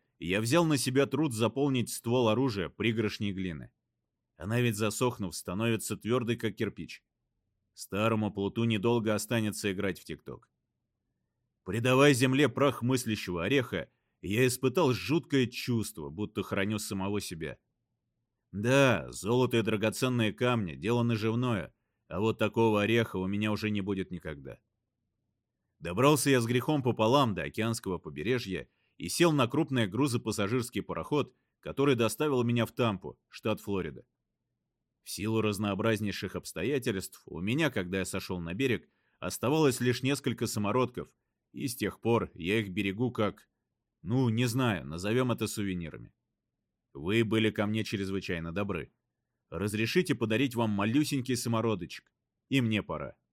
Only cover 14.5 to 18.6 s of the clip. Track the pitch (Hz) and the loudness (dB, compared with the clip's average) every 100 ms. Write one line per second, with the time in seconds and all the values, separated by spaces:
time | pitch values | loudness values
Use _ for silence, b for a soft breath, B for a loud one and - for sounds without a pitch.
14.5 | 127 131 156 147 120 92 165 - 139 120 | 2 0 4 4 2 0 -2 2 0 0
15.5 | - - 117 98 - 71 85 104 - - | -2 -2 -2 -2 -8 -10 -6 -6 -4 -4
16.5 | 101 101 107 - 98 98 104 - 82 76 | -2 0 -2 -4 -4 -2 -4 -6 -8 -8
17.5 | - _ _ _ _ _ _ _ _ _ | -10 _ _ _ _ _ _ _ _ _
18.5 | 98 | -6